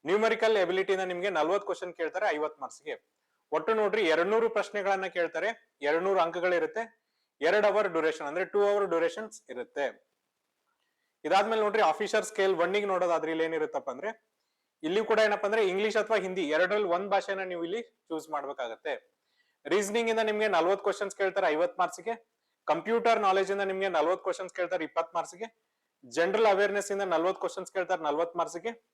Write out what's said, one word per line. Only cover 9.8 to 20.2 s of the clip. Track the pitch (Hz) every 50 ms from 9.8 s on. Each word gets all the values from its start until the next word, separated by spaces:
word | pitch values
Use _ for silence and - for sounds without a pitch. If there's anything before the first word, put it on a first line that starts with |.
| 143 123 104 - _ _ _ _ _ _ _ _ _ _ _ _ _ _ _ _ _ _ _ _ _ _ _ _ _
ಇದಾದ್ಮೇಲೆ | 151 175 196 208 220 226 220
ನೋಡ್ರಿ, | 214 208 202 220
ಆಫೀಸರ್ | 202 160 156 - 214 190 - 214 214
ಸ್ಕೇಲ್ | - - - 196 190 190
ಒನ್ | 160 170 175 190
ಗೆ | 208 208
ನೋಡೋದಾದ್ರೆ | 202 190 180 180 175 170 160 160 156
ಇಲ್ಲಿ | 160 160 160
ಏನಿರುತ್ತಪ್ಪ | 160 165 160 156 143 - 143 127 135
ಅಂದ್ರೆ | 123 127 170 214 220 _ _ _ _ _ _ _ _ _ _ _ _ _
ಇಲ್ಲಿ | - 156 185 214 220
ಕೂಡ | 220 220 208
ಏನಪ್ಪಾ | 220 214 208 202 208 202
ಅಂದ್ರೆ | 208 226 214 185
ಇಂಗ್ಲಿಷ್ | 180 196 214 220 208
ಅಥವಾ | 220 208 214 220
ಹಿಂದಿ | 208 185 185 185 190 175 143
ಎರಡರಲ್ಲಿ | 151 160 180 180 208 214 208 180
ಒಂದ್ | 170 180 196 202
ಭಾಷೆನ | 190 196 196 - 196 190
ನೀವು | 190 185 180 170 170
ಇಲ್ಲಿ | 170 190 233
ಚೂಸ್ | - - _ _ _ _ 165 160 143 160
ಮಾಡ್ಬೇಕಾಗತ್ತೆ. | 156 143 139 139 143 - 127 117 113 - _ 156 135 110 _ _ _ _ _ _ _ _ _ _ _ _ _
ರೀಸನಿಂಗ್ | - 180 208 208 196 208 233 233 226
ಇಂದ | 220
ನಿಮ್ಗೆ | 220